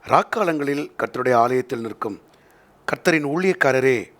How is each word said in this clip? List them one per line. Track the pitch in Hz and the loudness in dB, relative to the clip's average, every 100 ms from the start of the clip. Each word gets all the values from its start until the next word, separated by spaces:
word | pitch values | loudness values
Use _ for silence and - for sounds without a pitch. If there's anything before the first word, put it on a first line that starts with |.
| - | 2
ராக்காலங்களில் | 135 202 233 190 156 143 143 147 - | 0 2 -2 -2 -2 -2 -4 -6 -6
கர்த்தருடைய | 113 127 127 | -6 -2 2
ஆலயத்தில் | 120 117 127 123 120 | 2 4 0 -4 -8
நிற்கும் | 113 104 113 95 _ _ _ _ _ _ - | -8 -8 -10 -10 _ _ _ _ _ _ -8
கர்த்தரின் | - - 165 143 | -2 0 0 0
ஊழியக்காரரே | 156 185 180 139 131 131 123 90 _ | 0 0 2 2 4 2 2 -4 _